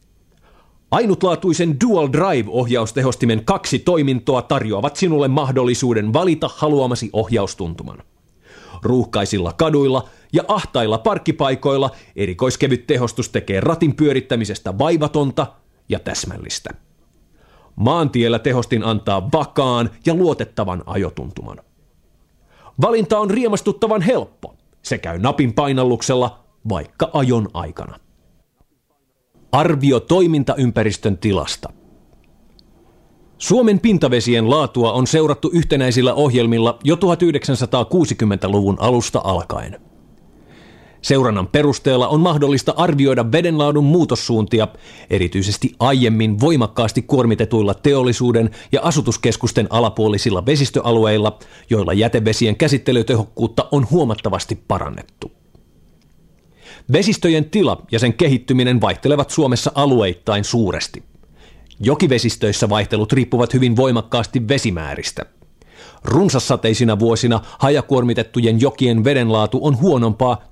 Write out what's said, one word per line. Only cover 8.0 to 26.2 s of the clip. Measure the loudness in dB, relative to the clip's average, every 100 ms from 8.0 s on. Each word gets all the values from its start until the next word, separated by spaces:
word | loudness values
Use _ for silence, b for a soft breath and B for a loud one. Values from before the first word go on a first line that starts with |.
| -20 _ _ _ B B B B
Ruuhkaisilla | 0 0 0 -2 -2 -2 -2
kaduilla | 0 0 2 2 0 -4 B B
ja | -2 0
ahtailla | -2 -2 -2 0 0
parkkipaikoilla | 0 -2 -4 -2 -2 -2 -2 0 -2 B B -6
erikoiskevyt | -6 -2 -2 0 0 0 0
tehostus | 0 0 -4 -4
tekee | -4 -2 -2
ratin | 0 0 0 2
pyörittämisestä | 2 0 -2 -4 -4 -6 -8 -2
vaivatonta | 0 0 0 -2 -2 -2 -6 _ _ _ -8
ja | -8
täsmällistä. | -6 -10 -10 -12 -12 -12 -14 -20 _ _ _ _ _ b b b b -4
Maantiellä | 0 0 0 0 0 0
tehostin | 0 -2 -2 -2
antaa | -2 -4 -2 -4 -2
vakaan | -2 -2 -2 0 0 -4 B -2
ja |
luotettavan | 0 0 0 -6 -6 -6 -6 -6
ajotuntuman. | -6 -6 -6 -12 -12 -16 -18 _ _ _ _ _ _ _ _ b b b -2
Valinta | 0 2 2 0
on | 2
riemastuttavan | 0 0 0 -2 -2 0 0
helppo. | 0 0 -4 -14 -20 -20 _ _
Se | -8 -6
käy | -6 -2
napin | -2 0 0
painalluksella | 0 0 2 2 0 0 0